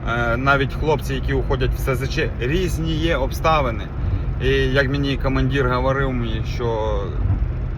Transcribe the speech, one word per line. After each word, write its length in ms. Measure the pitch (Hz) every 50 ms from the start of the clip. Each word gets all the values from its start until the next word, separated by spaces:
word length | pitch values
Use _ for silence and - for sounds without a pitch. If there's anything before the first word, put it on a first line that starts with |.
| - 123
е, 280 | 117 117 120 120 117
навіть 380 | 117 131 139 139 139 139 131 -
хлопці, 400 | - 147 147 156 139 - - 131
які 180 | - - 151 139
уходять 380 | 127 110 - 139 127 131 123
в 100 | 123 -
С 140 | - 135 131
З 140 | 123 131 131
Ч, 220 | - 165 151 120 113 -
різні 520 | 117 127 151 180 185 170 147 156 160 165 160
є 240 | 151 160 170 165
обставини. 720 | 135 127 - - - - 165 160 151 139 123 110 104 95 - - - - - - - - - - - 123
І 60 | 131
як 400 | 135 135 135 131 131 139 139 127
мені 280 | 139 143 143 139 139
командир 520 | 131 - 135 131 131 131 131 131 139 127 123
говорив 440 | 127 123 123 135 135 135 139 135 127
мені, 320 | 123 117 113 113 113 110 - -
що 480 | - 123 117 113 110 107 110 107 101 98 87 82 - - 98 98 - - - - - - - -